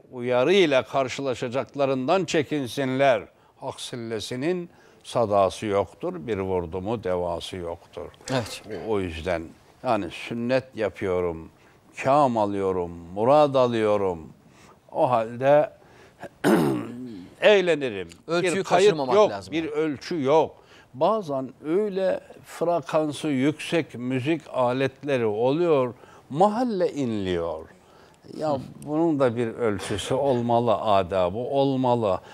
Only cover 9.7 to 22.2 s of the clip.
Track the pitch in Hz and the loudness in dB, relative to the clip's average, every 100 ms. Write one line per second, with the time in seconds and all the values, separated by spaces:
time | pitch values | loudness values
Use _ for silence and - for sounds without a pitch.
9.7 | _ 127 110 87 - - 120 120 131 127 | _ -4 -2 -4 -10 -10 -6 -2 -2 -2
10.7 | 113 104 - 98 90 90 82 80 _ _ | -4 -4 -4 -2 0 -2 -6 -12 _ _
11.7 | _ _ - 131 143 139 113 104 101 95 | _ _ -6 2 4 4 2 0 0 0
12.7 | 92 87 85 85 95 120 147 147 135 123 | -2 -4 -8 -12 -2 4 6 6 4 2
13.7 | 117 107 104 98 85 73 - _ - - | 2 2 2 0 -2 -8 -20 _ -20 -20
14.7 | - _ - 147 120 113 120 135 147 - | -20 _ 0 2 2 0 -2 4 4 4
15.7 | - - - - _ - - - 135 76 | -4 -20 -20 -20 _ -20 -4 2 2 2
16.7 | 120 117 120 127 101 92 - 185 202 180 | -2 -6 -12 -12 -14 -16 2 6 6 4
17.7 | 156 135 98 85 - - 170 180 185 180 | 0 -2 -4 -8 -12 -4 -2 0 -2 2
18.7 | 180 208 160 131 202 196 101 90 151 160 | 4 4 4 2 4 4 2 -6 -6 -4
19.7 | 151 156 127 - 175 131 160 127 - - | -2 -2 -4 -6 -2 2 4 2 -2 -20
20.7 | - - 123 165 220 170 139 127 - 143 | -20 -20 -2 0 0 -2 -6 -6 -10 -2
21.7 | 175 214 190 190 185 | -2 0 -2 -2 -2